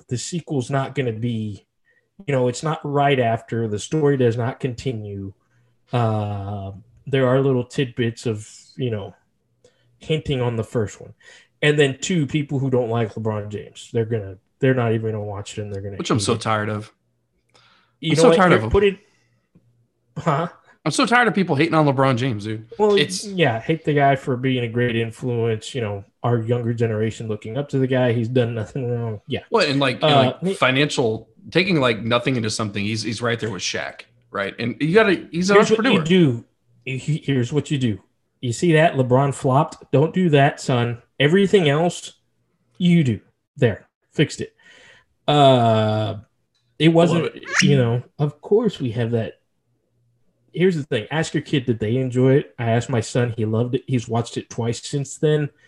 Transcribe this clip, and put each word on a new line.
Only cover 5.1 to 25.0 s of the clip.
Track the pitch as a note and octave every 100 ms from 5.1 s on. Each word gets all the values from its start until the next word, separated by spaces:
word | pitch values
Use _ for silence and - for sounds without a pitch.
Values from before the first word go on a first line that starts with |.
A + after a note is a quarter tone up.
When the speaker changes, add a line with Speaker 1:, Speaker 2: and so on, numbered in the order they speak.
| G2+ F#2+ - _ _ _ _ _
Speaker 1:
Uh, | B2 A#2 A2 G#2 G2+ G2 G#2 G2 G2 - _ -
there | C3+ C3
are | C3
little | C3+ B2+
tidbits | A#2+ - C3 A#2+ A#2 A#2 B2+
of, | G#2 G#2 - - -
you | B2+
know, | G#2+ G2 - _ _ _ _ _ _ _ _
hinting | - D#3 D3+ C3+
on | A#2+ A2+
the |
first | G#2+ B2 G#2 -
one. | - - - - _ _
And | D3 D3+
then | C#3 C3
two, | - F#3 C3+
people | D#3 C#3+ C#3
who | C3+
don't | B2 A#2
like | A#2 A2
LeBron | - A2 G#2+ G#2
James, | G#2 - - -
they're | A#2+
gonna, | A2 A2+ G2 F#2 _ _
they're | C3
not | B2+ A#2
even | A2+ A2
gonna | G#2+
watch | G#2 G2+ G#2+ -
it, |
and | G#2
they're | G2
gonna | G2 G2
Speaker 2:
Which | -
I'm | C#3
Speaker 1:
hate |
Speaker 2:
so | G2+
Speaker 1:
it. | A2
Speaker 2:
tired | A2+ G#2+ G#2
of. | G#2+ G#2 _ _ _ _ _ _ _ _ _ _ _
Speaker 1:
You | D#3+
Speaker 2:
I'm | D3
Speaker 1:
know |
Speaker 2:
so | E3
Speaker 1:
what? | E3
Speaker 2:
tired | F3+
Speaker 1:
You're | C3
Speaker 2:
of |
him. | A2
Speaker 1:
putting, | G3 G#3 F#3+ _ _ _ _ _ _ _ _ _ _ _ -
huh? | E3+ D3 E3+ - _ _
Speaker 2:
I'm | D#3
so | C#3+
tired | A#3 A#3+ A#3
of |
people | F#3 F3+ C#3
hating | E3
on | D#3+ D3
LeBron | C3 C3+ A#2+
James, | C3+ G#2+
dude. | G#2 A2 - -
Speaker 1:
Well, | G#3+
Speaker 2:
It's | G3+ - F#3
Speaker 1:
yeah, | G#3+ F#3+ D3 A2+
hate | - D#3+
the | -
guy | D3 C#3
for | C#3 C#3+ B2
being | C3 B2+
a | A#2+
great | A2+ B2
influence. | A2+